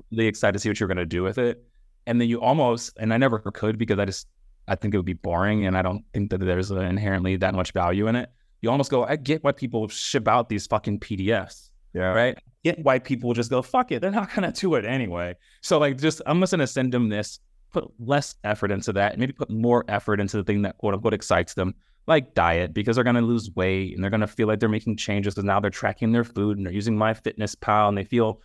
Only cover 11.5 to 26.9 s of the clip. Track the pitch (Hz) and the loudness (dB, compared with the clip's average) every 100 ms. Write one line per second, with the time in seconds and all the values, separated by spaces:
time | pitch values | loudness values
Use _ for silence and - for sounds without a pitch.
11.5 | - - _ _ 90 92 110 123 - - | -14 -20 _ _ -2 0 2 2 0 -12
12.5 | _ 160 165 139 131 120 127 123 117 117 | _ -2 0 2 2 0 -4 -2 -2 0
13.5 | 127 127 254 254 123 190 208 202 - 180 | -2 0 0 0 -2 -2 -2 -2 -2 -4
14.5 | - 190 143 104 131 110 87 87 90 _ | -2 0 0 0 -2 -4 -4 -6 -8 _
15.5 | _ - 156 147 131 156 151 - 165 185 | _ 0 2 2 2 0 0 0 2 2
16.5 | 175 131 - 131 123 113 104 107 - _ | 2 0 0 0 2 0 0 -4 -10 _
17.5 | _ _ - - - 113 143 - - 104 | _ _ -6 -6 -8 -2 0 -2 -6 -4
18.5 | 107 101 95 - 98 101 - 135 - - | -2 0 -2 -2 0 0 0 -4 -4 -6
19.5 | 110 117 120 - 104 - 101 101 107 95 | 0 4 2 2 -4 -2 -2 0 -2 0
20.5 | 104 101 - 104 98 113 101 - 87 87 | 0 0 -2 -2 0 0 0 2 2 2
21.5 | - 92 - _ _ - 160 131 - 85 | -2 -4 -4 _ _ 2 2 2 0 2
22.5 | 85 87 90 107 117 120 120 117 117 110 | 2 0 -2 0 2 4 4 2 0 -2
23.5 | 87 92 95 95 - 98 107 107 - 107 | -2 0 0 -2 -4 -2 0 -2 0 0
24.5 | 107 113 107 - 104 - 101 101 98 101 | 2 2 0 -2 -4 -2 -2 -2 -2 0
25.5 | 98 101 - 104 - 113 117 113 - 104 | 0 0 -2 -4 0 2 2 0 -2 -2
26.5 | 101 92 98 107 | -2 -4 -4 0